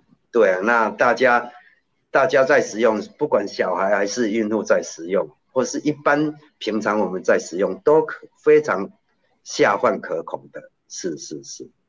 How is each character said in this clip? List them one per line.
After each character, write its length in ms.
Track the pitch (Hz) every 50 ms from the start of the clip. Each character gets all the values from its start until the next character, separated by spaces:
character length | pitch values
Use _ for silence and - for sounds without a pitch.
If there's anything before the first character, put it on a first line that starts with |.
| _ _ _ _ _ _
对 220 | - 117 107 98 92
啊， 80 | 90 98
那 260 | 113 120 117 110 110
大 220 | 107 - 139 123 113
家， 380 | 117 127 123 120 117 113 123 - - - _ _ _ _ _ _ _ _ _ -
大 160 | 147 131 -
家 160 | 143 135 135
在 160 | 127 147 127
食 180 | - - 101 104
用， 240 | 120 117 107 104 - - - -
不 80 | 151
管 220 | 147 127 104 101 95
小 260 | - - 107 92 90
孩 160 | 90 95 98
还 160 | 104 98 101
是 240 | 101 - 123 120 104
孕 180 | 107 113 107 107
妇 140 | 110 104 95
在 180 | - 107 90
食 280 | 85 - - - 82 87
用， 200 | 95 90 80 76 - _ _ _
或 140 | - 127 120
是 160 | - - 123
一 100 | - 147
般 420 | 143 143 - 156 147 147 156 151 151 - - _ _ _
平 220 | - 110 107 107
常 200 | 104 110 107 107
我 100 | 101 90
们 100 | 92 92 85
在 120 | - 107
食 220 | 92 - - - 90
用， 180 | 98 90 95 - -
都 160 | 151 151 156 156
可-， 180 | - - - - - _ _
非 240 | _ 151 151 151 151
常 260 | - 95 95 98 95 - _ _ _ _ _ _ _ _ _ _
下 340 | - - - 143 113 101
饭 240 | 98 - 117 98 80
可 220 | - - 85 82 80
口 240 | - - 69 69 71 -
的。 180 | - - - _ _ _ _
是， 300 | - - - 90 78 -
是， 240 | - - 78 71 -
是。 260 | - - - - - _ _ _